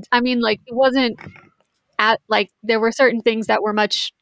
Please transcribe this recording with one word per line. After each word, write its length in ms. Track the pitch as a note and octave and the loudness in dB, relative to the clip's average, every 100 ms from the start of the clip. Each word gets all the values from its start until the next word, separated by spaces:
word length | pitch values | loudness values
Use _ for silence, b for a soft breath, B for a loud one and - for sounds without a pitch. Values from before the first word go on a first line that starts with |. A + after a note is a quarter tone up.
| - | 0
I 80 | A#3+ | 0
mean, 180 | B3 B3 | 0 0
like, 200 | A3 G#3+ - | -2 -2 -4
it 80 | |
wasn't 460 | A#3+ C4 C4 A#3+ E3+ - - - _ _ _ _ - | 0 2 2 0 -4 -16 -20 -20 _ _ _ _ -2
at, 220 | G#3+ A3+ - | 0 0 0
like, 220 | G#3+ G3+ _ | -2 -2 _
there 180 | G#3+ A3+ | -2 0
were 120 | A3+ | 0
certain 280 | A3+ B3+ A#3 | 2 2 2
things 240 | A#3 A3 G#3 | -2 -2 0
that 140 | - | 0
were 120 | G#3+ | 0
much 380 | G#3+ G#3 - - _ | 0 0 -2 -6 _